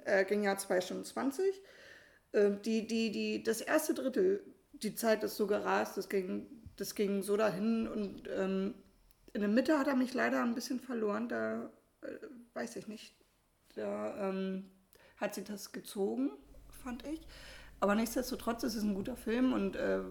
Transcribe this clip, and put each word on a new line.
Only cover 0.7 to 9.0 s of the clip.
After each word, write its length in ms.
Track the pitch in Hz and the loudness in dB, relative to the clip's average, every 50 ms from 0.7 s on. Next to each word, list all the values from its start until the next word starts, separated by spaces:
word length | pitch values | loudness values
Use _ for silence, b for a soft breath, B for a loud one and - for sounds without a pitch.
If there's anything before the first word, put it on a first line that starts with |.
| 185 180 | 2 2
Stunden 220 | 180 - 190 185 190 | 2 0 -4 -6 -8
zwanzig. 580 | - - 220 240 277 269 - 381 392 381 - - b b b b b b b b b b b b b - | -6 -4 -2 0 0 0 2 2 2 2 0 -4 b b b b b b b b b b b b b 4
Ähm, 280 | 214 202 202 202 202 | 6 6 6 4 2
die, 240 | 202 226 220 226 208 | 0 0 0 0 0
die, 240 | - 226 226 226 220 | 0 0 2 2 2
die, 300 | 202 220 214 214 214 214 | 0 0 -2 -2 -2 -2
das 200 | 214 226 220 220 | 0 0 0 0
erste 340 | - - 294 311 311 - 277 | 2 2 4 4 4 2 0
Drittel, 480 | 277 254 262 - - 269 370 392 403 - - - - _ _ - | 0 0 0 4 4 6 6 4 4 0 -6 -18 -20 _ _ -10
die 200 | 285 - 214 - | -6 -4 -4 -2
Zeit 300 | - - 226 220 214 214 | 0 2 4 4 4 2
ist 120 | 196 - | 0 0
so 120 | - 214 190 | 0 2 2
gerast, 500 | 208 208 202 185 190 202 220 214 - 208 | 2 2 2 2 2 2 2 0 -2 -6
das 120 | 185 - | -4 -2
ging, 360 | 208 196 185 185 202 208 - - - - - - - | 0 0 0 0 -2 -4 -6 -8 -14 -18 -18 -14 -10
das 180 | - 196 - - | -8 -8 -6 -2
ging 300 | - 208 196 202 196 196 | 0 0 2 2 0 0
so 120 | 202 202 208 | 2 2 2
dahin 500 | 220 208 170 185 208 226 226 226 226 - | 2 2 2 2 2 2 2 2 0 -2
und, 420 | - 214 202 190 - - - - - 196 | -2 -2 -4 -4 -6 -8 -8 -4 -2 0
ähm, 380 | 190 190 190 190 190 202 - - - - _ _ | 0 0 2 0 0 0 -2 -6 -12 -20 _ _